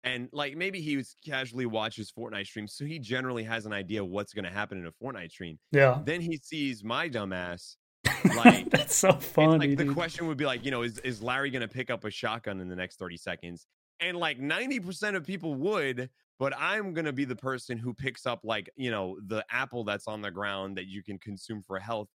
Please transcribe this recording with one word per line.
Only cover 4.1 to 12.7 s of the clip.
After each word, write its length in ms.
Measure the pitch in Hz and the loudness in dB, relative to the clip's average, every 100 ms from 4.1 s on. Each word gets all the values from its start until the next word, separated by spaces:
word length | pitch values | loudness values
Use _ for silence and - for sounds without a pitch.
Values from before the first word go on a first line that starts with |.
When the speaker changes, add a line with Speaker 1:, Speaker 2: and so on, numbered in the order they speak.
| 95 104 | -2 -4
Speaker 1:
gonna 180 | - 90 | -4 -4
happen 260 | 98 104 95 | -4 -4 -4
in 60 | 85 | -8
a 40 | |
Fortnite 400 | - 123 113 85 | -10 -10 -8 -12
stream. 280 | - 87 78 _ | -10 -10 -10 _
Speaker 2:
Yeah. 300 | 143 135 127 | 8 8 8
Speaker 1:
Then 180 | 147 170 | 0 -2
he 160 | 170 160 | -2 -4
sees 460 | - 156 139 113 | -6 -2 -2 -2
my 240 | 104 127 165 | -2 -2 0
dumbass, 680 | 117 101 92 90 87 - - _ _ | -2 -2 -2 -4 -6 -10 -20 _ _
Speaker 2:
<laughs> 320 | - - - - | 0 4 4 10
Speaker 1:
like, 340 | 240 - - | 10 10 4
Speaker 2:
That's 260 | - - - | 0 2 4
so 140 | 190 | 6
Speaker 1:
it's 160 | 185 - | 4 4
Speaker 2:
funny, 420 | - 156 160 151 | 6 8 8 6
Speaker 1:
like 80 | 143 | 4
the 80 | 143 | 2
Speaker 2:
dude. 80 | 139 | 2
Speaker 1:
question 320 | 165 165 170 | -2 -2 -4
would 100 | 139 | 0
be 80 | 147 | 0
like, 200 | 123 127 | 0 0
you 60 | |
know, 100 | 127 | 0
"Is, 180 | 120 110 | -2 -2
is 220 | 131 113 | -6 -4
Larry 260 | 117 131 139 | -2 0 0
gonna 160 | 127 113 | -2 -4
pick 200 | 127 127 | -6 -4
up 140 | 117 | -4
a 80 | 107 | -4
shotgun 480 | - 113 113 110 95 | -4 -4 -4 -4 -6
in 80 | |
the 80 | 92 | -4